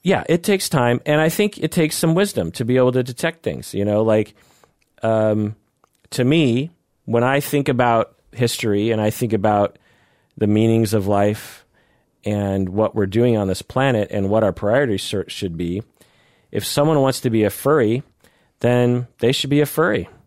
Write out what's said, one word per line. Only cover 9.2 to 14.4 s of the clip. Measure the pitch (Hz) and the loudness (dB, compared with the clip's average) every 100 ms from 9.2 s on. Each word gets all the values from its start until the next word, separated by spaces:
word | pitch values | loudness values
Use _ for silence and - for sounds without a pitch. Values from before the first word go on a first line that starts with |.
| 120 | -2
about | 107 107 104 101 - _ _ _ _ _ - | 0 2 2 0 -4 _ _ _ _ _ -4
the | 107 | 0
meanings | 107 113 113 110 | 4 4 2 2
of | 107 98 | 0 0
life | 101 104 107 - - _ _ _ _ _ _ 107 | 2 2 -2 -10 -20 _ _ _ _ _ _ -6
and | 104 101 98 92 | -4 -2 -2 -2
what | 98 107 107 | -2 -2 -2
we're | 98 | -2
doing | 110 120 110 | 2 2 2
on | 98 | -2
this | 90 | -4
planet | - 127 135 113 101 | -4 -2 0 0 -2
and | 104 98 | -2 0
what | 110 | 2